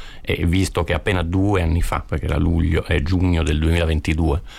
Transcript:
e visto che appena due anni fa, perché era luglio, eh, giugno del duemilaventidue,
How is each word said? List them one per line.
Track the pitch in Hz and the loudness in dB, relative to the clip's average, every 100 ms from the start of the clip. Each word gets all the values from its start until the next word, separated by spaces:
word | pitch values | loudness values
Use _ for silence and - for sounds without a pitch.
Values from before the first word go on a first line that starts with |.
| - - | -10 -10
e | - 92 87 | -6 -2 0
visto | 95 95 - | 2 0 -2
che | 85 | -2
appena | 85 - 92 | -2 0 -2
due | 82 95 98 98 | 0 0 2 2
anni | 82 85 | 2 2
fa, | - 78 - | 0 -2 -4
perché | 80 78 | -4 -2
era | 76 | 0
luglio, | 82 82 82 82 - | 2 2 2 0 0
eh, | 80 | -2
giugno | 73 90 90 85 | 0 2 2 2
del | 78 76 | 2 0
duemilaventidue, | 80 85 80 78 - 80 80 73 - | 2 2 2 0 0 0 0 0 -4